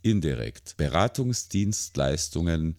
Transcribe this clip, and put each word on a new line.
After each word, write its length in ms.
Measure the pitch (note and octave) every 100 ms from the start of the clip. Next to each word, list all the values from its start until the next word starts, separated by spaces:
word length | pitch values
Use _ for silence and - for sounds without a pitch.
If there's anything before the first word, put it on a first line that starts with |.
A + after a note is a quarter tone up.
indirekt 760 | A2+ G#2+ D#2 A#1+ A1 - - -
Beratungsdienstleistungen 2000 | D2 D2+ A2+ - B2 A#2+ - G2 G2+ G#2+ - - C2+ D2+ - E2 E2+ E2 D#2+